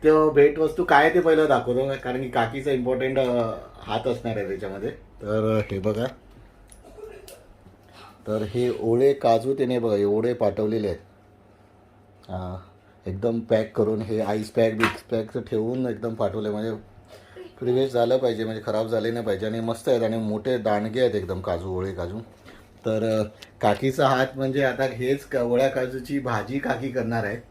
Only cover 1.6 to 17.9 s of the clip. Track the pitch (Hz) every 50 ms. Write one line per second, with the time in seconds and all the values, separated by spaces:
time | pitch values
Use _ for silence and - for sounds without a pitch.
1.6 | 117 120 123 127 135 139 135 135 - 127 123 127 135 123 120 131 117 113 117 139
2.6 | 131 147 139 127 123 123 127 127 131 131 135 135 131 123 123 120 117 113 110 -
3.6 | - - - - - - 107 113 110 131 120 110 - 117 113 107 98 92 98 95
4.6 | 104 98 98 101 98 123 151 - - - - - - 104 107 110 107 110 110 110
5.6 | 104 - 101 98 92 107 107 107 120 131 - - - - - - - - - -
6.6 | - - - - - - - - - - - - - - - - - - - -
7.6 | - - - _ - - - - - - - - - - 107 110 107 104 92 120
8.6 | 123 123 117 - - 113 113 120 135 139 139 139 - 117 113 113 117 131 135 135
9.6 | 135 123 127 123 117 117 104 101 101 101 104 107 110 120 123 120 117 104 98 104
10.6 | 107 107 110 110 104 98 87 - - - - _ _ - - _ _ - - _
11.6 | - - _ _ - - _ _ - _ - - - - 92 92 92 90 90 92
12.6 | - - - - _ - - - _ 95 92 98 95 120 117 117 110 - 117 107
13.6 | 110 107 - - 110 104 110 107 110 107 113 107 110 104 104 107 107 107 - -
14.6 | 113 113 110 110 131 135 - - - - 123 113 110 107 - 123 117 - - 110
15.6 | 110 113 123 131 131 123 110 104 110 117 113 113 113 98 92 110 104 107 104 104
16.6 | 107 113 110 107 - - - - - - - - - - - - - - - -
17.6 | 131 123 123 127 135 135